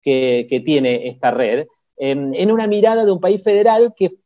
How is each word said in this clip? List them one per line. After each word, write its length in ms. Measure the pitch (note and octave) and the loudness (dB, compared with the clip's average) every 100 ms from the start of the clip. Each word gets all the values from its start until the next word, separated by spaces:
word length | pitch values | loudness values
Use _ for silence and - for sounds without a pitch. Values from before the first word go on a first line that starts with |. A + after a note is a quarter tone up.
que, 460 | - C3 C3 A#2+ A#2+ | 0 0 0 -2 -2
que 120 | B2+ | -4
tiene 480 | A2+ D3 C3 B2 B2+ | 0 0 0 -2 -6
esta 240 | B2+ C3 | -4 -2
red, 340 | A#2 A#2 A#2+ D#3 _ _ - | 0 0 -2 -6 _ _ -8
em, 360 | C3+ C3+ C#3 | -4 -4 -4
en 200 | C3+ F#3+ | -2 0
una 160 | A3+ A3 | 0 0
mirada 360 | G#3 A3 A3+ | 0 2 2
de 60 | G#3+ | 0
un 100 | F#3 | 0
país 220 | F#3 G3+ | 0 0
federal 500 | G#3 G3+ G#3+ A3 A#3 A3+ | 0 2 2 4 0 0
que 160 | F#3 - | -4 -4